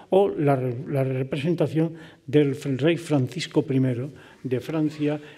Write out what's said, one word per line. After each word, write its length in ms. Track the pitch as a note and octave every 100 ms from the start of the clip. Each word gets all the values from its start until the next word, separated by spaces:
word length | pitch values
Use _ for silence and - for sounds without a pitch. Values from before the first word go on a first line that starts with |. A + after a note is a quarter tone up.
| -
o 180 | F#3+ G3+
la 260 | - C#3+ C3+
re-, 200 | B2+ A#2+ D#3+
la 140 | C#3+
representación 920 | C3 C3 C3 D#3+ D3 E3+ D3+ C#3+ E3 D#3+ - - -
del 260 | C#3 C#3+
fr-, 260 | C3 C#3+ B2+
rey 180 | D3+ E3
Francisco 640 | E3 D3+ B2 - - D#3+
primero, 480 | - C3 C3 A#2+ C#3 - - -
de 160 | C3+ B2
Francia 600 | - D#3+ D#3 D3+ D3 D3 -